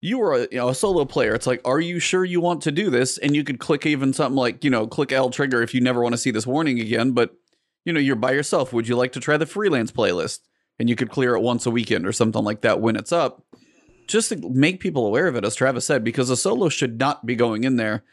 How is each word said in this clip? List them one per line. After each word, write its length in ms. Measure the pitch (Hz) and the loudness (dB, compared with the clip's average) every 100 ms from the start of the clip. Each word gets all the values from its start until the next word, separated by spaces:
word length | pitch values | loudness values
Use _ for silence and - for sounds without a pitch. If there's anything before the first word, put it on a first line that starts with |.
you 180 | 165 254 | -4 0
are 120 | 208 | 2
a, 60 | 135 | 2
you 160 | - 123 | 0 -2
know, 100 | 123 | 0
a 60 | |
solo 300 | 127 208 180 | 0 2 2
player. 300 | 139 - 113 | 0 0 2
It's 120 | 110 - | 0 0
like, 140 | 123 | -2
"Are 160 | - 139 | 0 0
you 180 | 170 175 | 0 -2
sure 260 | - 185 | 0 0
you 160 | 185 175 | 2 0
want 220 | 170 170 | 0 0
to 80 | 156 | -2
do 200 | 147 208 | 0 2
this?" 260 | 123 127 - | 2 0 0
And 160 | 143 | 0
you 80 | 147 | 0
could 140 | 143 127 | 0 -6
click 280 | - 147 156 | -2 0 2
even 260 | 147 135 | 0 0
something 240 | 131 143 135 | 0 0 2
like, 260 | 120 120 | 0 0
you 80 | 165 | 0
know, 160 | 123 110 | 0 0
click 240 | - 143 | -2 0
L 200 | 131 131 | 2 0
trigger 320 | - 139 123 | 0 0 2
if 120 | 117 | 2
you 60 | 127 | 2
never 220 | 123 123 | 2 2
wanna 160 | 120 117 | 0 0
see 120 | 131 | -2
this 160 | 107 113 | -2 -2
warning 320 | 139 160 123 | -2 0 -2
again, 320 | 110 117 123 | 0 0 2
but, 220 | 120 117 - _ _ _ _ | 2 0 -2 _ _ _ _
you 80 | - | -4
know, 60 | 165 | 0
you're 140 | 139 | 0
by 180 | 123 123 | 0 0
yourself. 400 | 135 147 185 131 | 0 0 -2 0
"Would 160 | 117 113 | -2 0
you 60 | 120 | 0
like 160 | 127 | 0
to 80 | 131 | -2
try 160 | 123 151 | 0 0
the 100 | 151 | 0
freelance 440 | 202 208 147 113 | -2 0 0 -2
playlist?" 500 | - 104 87 78 - _ _ _ _ | 0 0 0 -2 -6 _ _ _ _
And 120 | 117 | 0
you 40 | 117 | 0
could 140 | 120 | -2
clear 240 | - 127 | 0 0
it 60 | 117 | 2
once 240 | 117 120 | 0 0
a 60 | 123 | 0
weekend 360 | 117 107 104 92 | -2 0 -2 -2
or 60 | |
something 320 | 110 113 110 | 0 0 0
like 160 | 107 107 | -2 0
that 220 | 117 95 | 0 2
when 140 | 113 110 | 2 -2
it's 140 | - | 0
up, 320 | 170 139 - _ - _ _ _ _ - | 0 0 -4 _ -20 _ _ _ _ -2
just 220 | 208 226 | -2 -2
to 80 | 190 92 | -6 -2
make 280 | 127 151 185 | 2 2 2
people 280 | 190 151 110 | -4 0 0
aware 200 | 113 180 | 2 2
of 80 | |
it, 100 | 123 101 | 0 -2
as 80 | |
Travis 320 | - 131 123 - | 0 0 0 0
said, 180 | 143 | 0
because 240 | 110 117 127 | 0 -2 0
a 80 | 127 | 0
solo 320 | 190 233 185 | 0 2 0
should 300 | - 127 113 | 0 -4 0
not 240 | 135 147 | -2 -2
be 100 | 113 | -4
going 300 | 123 120 107 | 0 0 2
in 120 | 127 127 | 0 0
there. 280 | 110 104 _ | 0 -4 _